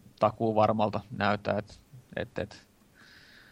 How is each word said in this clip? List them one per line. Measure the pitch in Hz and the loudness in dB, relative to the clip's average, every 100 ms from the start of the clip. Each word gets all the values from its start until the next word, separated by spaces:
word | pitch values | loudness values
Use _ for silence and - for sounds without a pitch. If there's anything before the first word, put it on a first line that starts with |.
| - - | -14 0
takuuvarmalta | 107 - 113 107 107 110 107 101 - | 0 2 0 4 4 4 0 -2 -8
näytä, | 95 101 104 101 101 | -2 0 0 0 -4
et, | 104 - - - - - | -4 -16 -20 -20 -14 -10
et, | - - | -8 -8
et | - - - _ _ - - - - - - | -10 -12 -20 _ _ -20 -20 -20 -20 -20 -20